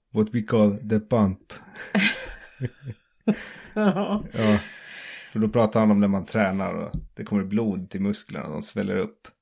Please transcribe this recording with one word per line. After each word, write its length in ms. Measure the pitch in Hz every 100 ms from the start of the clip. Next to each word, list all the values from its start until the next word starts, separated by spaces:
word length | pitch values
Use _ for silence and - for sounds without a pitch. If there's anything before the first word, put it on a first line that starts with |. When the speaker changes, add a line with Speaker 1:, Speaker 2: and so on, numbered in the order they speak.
| _
Speaker 1:
what 220 | 110 107 120
we 60 |
call 480 | 107 113 104 101 107
the 100 | 107
pump." 400 | - 117 98 95 -
<laughs> 60 | - - - - 202 196 - - - - - 127 - 139 - _ _ - 208 - - - 214
Speaker 2:
Ja. 480 | 208 180 202 208 -
Speaker 1:
Ja. 260 | - 107 104 - - - - - - -
För 80 | 110
då 100 | 107
pratar 300 | 120 107 110
han 120 | 107
om 80 | 101
när 80 | 101
man 180 | 98 87
tränar 480 | 113 98 98 92
och 180 | 87 85 85 - -
det 80 |
kommer 200 | 110 104
blod 460 | 95 104 110 92 90
till 120 | 95
musklerna 440 | 98 104 - - -
och 60 |
de 100 | -
sväller 340 | - 104 98 98
upp. 300 | 95 - - _